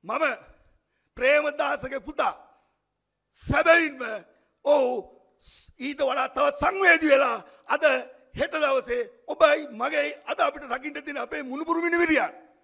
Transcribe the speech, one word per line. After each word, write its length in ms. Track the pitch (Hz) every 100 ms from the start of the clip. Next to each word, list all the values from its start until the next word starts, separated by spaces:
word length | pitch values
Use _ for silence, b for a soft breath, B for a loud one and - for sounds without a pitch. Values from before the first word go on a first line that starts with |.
"මම 200 | - 254 311 240 - _ _ _ _ _ _ -
ප්‍රේමදාසගේ 840 | 247 294 302 294 285 294 254 269
පුතා." 340 | 277 302 262 - - _ _ _ _ _ _ _ _ _
සැබවින්ම 580 | - 285 330 330 320 262 240 214 - _ _ _
ඔහු 280 | 277 294 254 247 - - _ _ B B B _
ඊට 240 | 254 285
වඩා 280 | 277 254 262
තව 180 | - 285
සංවේදී 580 | 285 294 381 381 320 311
වෙලා 280 | 269 269 226 - b
අද 200 | - 302 302 262 - - _
හෙට 240 | - 311
දවසේ 480 | 320 294 269 240 240 233 _
ඔබයි 420 | - - 311 302 294
මගේයි 400 | 220 254 302 294 294
අද 180 | - -
අපිට 240 | 294 285
රකින්න 300 | 277 247 294
තියෙන 220 | 294 285 285
අපේ 260 | 240 302
මුණුපුරු 400 | 262 269 320 330
මිනිමිරියන්. 500 | 339 339 339 302 185 - - _